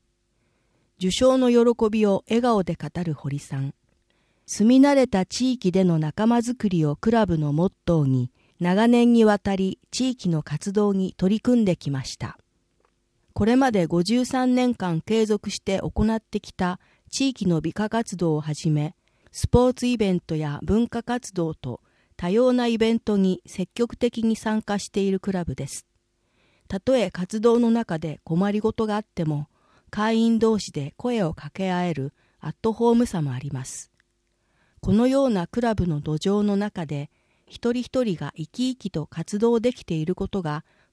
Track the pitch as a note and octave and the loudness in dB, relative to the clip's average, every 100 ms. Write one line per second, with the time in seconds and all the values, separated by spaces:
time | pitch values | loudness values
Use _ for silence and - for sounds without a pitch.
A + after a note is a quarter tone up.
0 | _ _ _ _ _ _ _ _ _ - | _ _ _ _ _ _ _ _ _ -6
1 | F#3 - B3+ C4 B3 A#3+ A#3 A#3 A3 A3 | -4 2 4 4 4 6 4 4 0 2
2 | G#3 F#3+ - A3+ B3 G#3+ F3 E3 D3+ E3+ | 2 2 0 0 2 2 0 -6 -8 -6
3 | F3 C#3+ C#3 C#3+ - C3+ C#3 - _ _ | -6 -6 -6 -8 -6 -8 -8 -10 _ _
4 | _ _ _ _ - - G#3+ C4 C#4+ C#4 | _ _ _ _ -8 0 4 6 6 6
5 | B3 F#3+ F#3 - B3+ B3 F#3 F#3+ F#3 D#3+ | 2 2 -2 -2 -2 0 0 2 2 2
6 | D#3 - A3 A#3+ A#3 B3 G#3 F3 D3+ D3 | -2 -2 0 2 0 -2 -2 0 0 0
7 | A3+ A#3 G3 D#3+ D3 D3 F#3 - - E3 | 0 2 2 0 0 0 -2 -2 -2 0
8 | C#3 C3 B2 _ _ - F3 F#3+ A#3 A#3+ | 2 0 -2 _ _ -4 0 2 4 6
9 | A#3+ A#3 G#3+ G3+ G3+ F#3+ F#3+ - _ - | 6 6 6 4 0 -2 -2 -6 _ -4
10 | B3+ B3 F3+ D#3 - D3 G3+ G3+ G#3 F#3+ | -4 -2 -2 -2 -2 -6 -4 0 2 2
11 | F#3 - F#3 G#3+ - A#3+ G3+ E3+ C#3+ C3+ | -2 -2 0 0 2 2 2 0 -4 -6
12 | - - A2 - _ _ _ _ _ _ | -8 -10 -12 -12 _ _ _ _ _ _
13 | _ _ _ - G#3 B3+ C4+ G#3 D#3+ E3+ | _ _ _ -2 2 4 4 2 2 0
14 | F3 B3 B3 C4 B3+ B3 B3 A#3 F3+ D#3+ | 0 0 0 0 0 2 0 -2 -4 -4
15 | - A3 A3 G#3 G#3 - - F#3+ - - | -2 0 2 0 -4 -8 -4 -4 -2 -2
16 | G#3+ A3 - G#3 - - F3+ F3+ _ _ | 0 -2 -4 -8 -8 -6 -4 -4 _ _
17 | _ - C4+ B3 F#3 E3 E3 - G#3+ A3+ | _ -2 -2 0 0 0 -2 -4 -4 -4
18 | - F3 E3+ D3+ D3+ D3 D#3+ D3+ D3 - | -4 -2 -2 -2 -4 -4 0 0 -2 -8
19 | _ _ _ - - A#3+ B3+ B3 B3 A#3+ | _ _ _ -10 2 4 4 2 0 0
20 | G3+ F3+ - D#3 D3+ C#3+ D#3 G#3+ A#3 A#3 | 2 0 -2 -4 -4 -6 0 0 0 -4
21 | A#3 B3 - F3+ D#3+ D3+ B2+ - _ _ | -6 -6 -6 -6 -4 -6 -10 -10 _ _
22 | _ - F3 G#3+ B3+ B3 A#3+ A3 A3+ A3+ | _ -8 0 2 4 4 2 2 2 2
23 | - G#3 F#3+ F#3 - - F3+ - A#3 - | 0 2 2 0 -6 -8 -6 -4 -4 -2
24 | A#3+ A#3 A3+ A3 A3+ G#3+ - G3+ - G3+ | -2 0 -2 -2 -2 -4 -2 -4 -4 -2
25 | G3 F#3+ G3+ F#3 D#3+ C3 C3+ - - _ | -2 -2 -2 -4 -4 -8 -8 -12 -16 _
26 | _ _ _ _ _ _ - G3 - C4 | _ _ _ _ _ _ -10 -4 0 2
27 | F#3 - F#3 A3 A#3 A#3 A#3 A#3 A3 D#3+ | 0 -4 -6 0 4 4 4 0 -2 -6
28 | D#3+ - - E3 G3+ G#3 A3 - A3 G#3 | -6 -10 -4 0 0 0 -2 -2 -2 -4
29 | - - D#3+ D3 D3 _ _ _ _ G#3+ | -6 -6 -4 -4 -8 _ _ _ _ -4
30 | A3 A3+ A3+ A3+ A3 G#3+ - D3+ C#3 - | 0 2 2 4 2 0 -4 -8 -8 -6
31 | B3 A#3 E3 - D3 - F#3+ F3+ F3+ C#3+ | -4 -2 -2 -4 -12 -6 -4 -2 -2 -4
32 | C#3 - _ _ D#3 - A3+ A3 A#3 A#3 | -6 -10 _ _ -12 -6 -4 0 2 2
33 | A#3+ F3 C#3+ B2+ C#3 C#3+ C3+ - - _ | 2 -2 -4 -6 -8 -10 -10 -14 -18 _
34 | _ _ _ _ _ _ _ _ - G3+ | _ _ _ _ _ _ _ _ 0 2
35 | B3+ C4+ C4 G3 E3+ A#3+ A#3 G#3 F3+ D3 | 4 4 2 0 -2 -2 -2 0 -2 -2
36 | D3+ D#3 F#3+ G#3 G#3 G3 G#3 F#3+ D3+ C#3+ | -4 -4 0 0 0 0 -2 -6 -8 -8
37 | D3 _ _ _ _ - A#3+ B3 A#3+ C4 | -10 _ _ _ _ -6 -4 -4 -2 -2
38 | A#3 D#3+ D3 - D#3 - B3+ B3+ G3 D#3+ | -2 -2 -6 -10 -10 -6 -6 -6 -8 -8
39 | D3 - - G3+ A#3 A#3 A#3+ - - D#3+ | -8 -10 -8 -2 0 2 0 -4 -6 -4
40 | D#3 F3+ G3 G3+ E3 D3+ - _ _ | -4 -4 -6 -6 -6 -8 -12 _ _